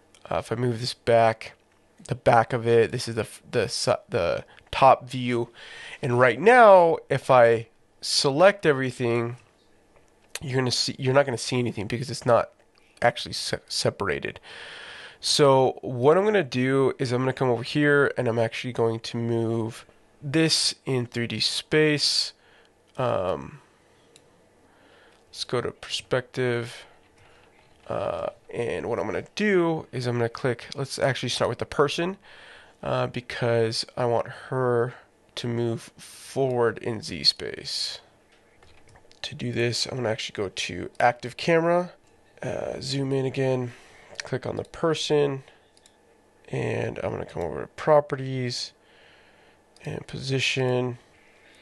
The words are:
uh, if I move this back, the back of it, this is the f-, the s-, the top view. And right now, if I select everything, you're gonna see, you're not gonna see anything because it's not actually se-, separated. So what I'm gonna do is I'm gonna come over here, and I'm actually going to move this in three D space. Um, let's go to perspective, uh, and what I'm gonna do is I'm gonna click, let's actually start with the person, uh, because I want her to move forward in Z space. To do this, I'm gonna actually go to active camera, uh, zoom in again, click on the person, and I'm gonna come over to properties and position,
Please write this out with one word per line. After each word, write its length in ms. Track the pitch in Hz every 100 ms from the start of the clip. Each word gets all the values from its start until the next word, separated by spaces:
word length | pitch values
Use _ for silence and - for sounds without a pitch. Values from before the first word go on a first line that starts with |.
| _ _ -
uh, 60 | -
if 160 | -
I 20 | 113
move 240 | 123 113
this 140 | 120
back, 580 | - - 117 113 113 - - _ _ _ _ -
the 80 | 123
back 380 | - 117 113
of 120 | 123 117
it, 280 | 117 110
this 160 | 123 -
is 60 | 113
the 60 |
f-, 200 | 101 - -
the 120 | 123
s-, 260 | 110 - - - -
the 380 | 117 85 57 - - _
top 380 | - 135 120 127
view. 400 | 131 123 120 117 - - - - -
And 160 | 131 120
right 220 | 127 117
now, 600 | 190 247 220 190 170 160 -
if 200 | 135 -
I 380 | 127 117 113 113 _ _ _
select 640 | - - 147 139 190 202 160
everything, 720 | 135 131 - 120 117 117 123 _ _ _ _ _ _ _ _ _ -
you're 200 | 143 127
gonna 100 | 127
see, 240 | - - -
you're 160 | 131
not 120 | 135 135
gonna 120 | 117
see 220 | - 127
anything 280 | 120 98 101
because 220 | 120 127
it's 160 | 117 127
not 260 | 113 - _ _ _ _ _
actually 320 | 120 - -
se-, 260 | - - 87 -
separated. 720 | - 120 - 98 69 53 - - - - - - - - -
So 580 | - - 143 135 127 -
what 360 | - 127 131 170
I'm 60 |
gonna 180 | 208 208
do 520 | 139 123 127 135 131 -
is 120 | 131
I'm 100 | 123
gonna 120 | 131
come 160 | 131 131
over 140 | 117
here, 500 | 123 151 147 143 139 -
and 120 | 123
I'm 100 | 113
actually 320 | 113 - 131
going 300 | 120 117 113
to 160 | - 120
move 680 | 117 113 113 113 110 - - _ _ _
this 520 | 143 156 160 - - - -
in 200 | 131 120
three 220 | 117 117
D 140 | 110
space. 920 | - - - 156 156 147 - - - - _ _ _ _ _ -
Um, 600 | 123 107 92 78 65 143 _ _ _ _ _ - _ _ _ _ _ _ _ _ _ _ _
let's 140 | -
go 160 | - 123
to 120 | -
perspective, 1120 | - - - - 127 123 - 127 120 120 - - _ _ _ - _ _ _ _ _ -
uh, 400 | - 98 85 - - _
and 340 | - 120 85 78
what 120 | 110
I'm 60 | 101
gonna 180 | 90 - -
do 520 | 208 190 170 160 -
is 140 | 123 127
I'm 100 | 120
gonna 120 | 117
click, 380 | - 135 120 - -
let's 240 | 135 -
actually 300 | 139 123 123
start 200 | - 110
with 100 | 120
the 60 | -
person, 520 | - 147 - 180 196 - - - - - _
uh, 260 | 139 127 123
because 800 | 123 - - 120 117 113 117 - -
I 100 | 123
want 220 | 117 - - -
her 440 | 131 127 120 123 - _ _ _ -
to 120 | 123
move 440 | 117 117 113 - -
forward 800 | - - - 131 135 123 117 104
in 220 | - 107
Z 220 | 104 82
space. 760 | 71 - - - - - - - - _ _ _ _ _ - - - - _ _
To 140 | - -
do 180 | 120
this, 320 | 120 120 117 -
I'm 100 | 135
gonna 140 | 117
actually 260 | 110 - -
go 140 | 98
to 400 | - - 90 - -
active 380 | 123 120 123 -
camera, 560 | - 165 165 175 180 - _ _ _ _
uh, 400 | - - - -
zoom 320 | 131 135 135
in 120 | 135 131
again, 460 | 135 131 127 123 - - - - -
click 260 | - 127 117
on 100 | 107
the 80 |
person, 800 | - - 165 156 - 147 143 135 - _ _ _ _ _ _ _ _ _ -
and 500 | 135 123 113 113 113
I'm 80 | 98
gonna 140 | 104 -
come 180 | -
over 180 | 85 67
to 60 | -
properties 1040 | - - 151 147 135 131 131 123 120 - - _ _ - - _ _ _ _ _ _
and 240 | - - -
position, 920 | - 131 135 123 - 127 123 123 123 _ _ _ _ _ -